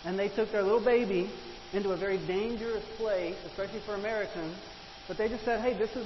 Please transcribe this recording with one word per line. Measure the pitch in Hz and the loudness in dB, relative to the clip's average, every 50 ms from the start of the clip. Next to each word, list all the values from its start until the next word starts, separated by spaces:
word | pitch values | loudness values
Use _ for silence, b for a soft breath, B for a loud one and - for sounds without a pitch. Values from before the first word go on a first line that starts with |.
| - | -4
And | 165 185 196 | -2 0 0
they | 202 | 0
took | 202 196 - 220 214 | 0 2 0 0 2
their | - 208 196 | 2 2 4
little | 190 214 240 208 | 6 6 6 6
baby | 247 240 240 240 196 196 175 180 208 - - - - - - - - | 6 6 6 4 4 2 2 2 0 -4 -8 -10 -12 -12 -14 -12 -2
into | - 196 202 196 | -2 0 2 2
a | 185 | 0
very | 165 190 202 190 190 160 | 2 2 2 2 0 0
dangerous | 160 185 190 214 226 240 214 226 233 226 208 - - - | 0 0 2 2 0 -2 -2 -2 -2 -2 -2 -4 -6 -6
place, | - 226 214 202 185 175 165 185 - - | -4 0 0 2 2 0 0 -4 -4 -8
especially | 160 - - 196 190 214 220 - | -10 -4 -4 -4 -4 -4 -8 -4
for | - 208 | -4 -4
Americans, | 196 202 214 226 214 202 185 - 175 165 160 175 190 - - - - - - - - - | -2 -2 0 0 0 0 -2 -2 -4 -4 -4 -6 -8 -12 -14 -14 -16 -16 -16 -16 -16 -8
but | - 185 | -8 -2
they | - 214 226 | 0 0 0
just | 233 220 - | 0 0 0
said, | 247 233 214 | 0 2 2
"Hey, | 226 254 247 | 2 2 2
this | 185 220 214 - | 2 0 -2 -2
is | 262 226 | -4 -2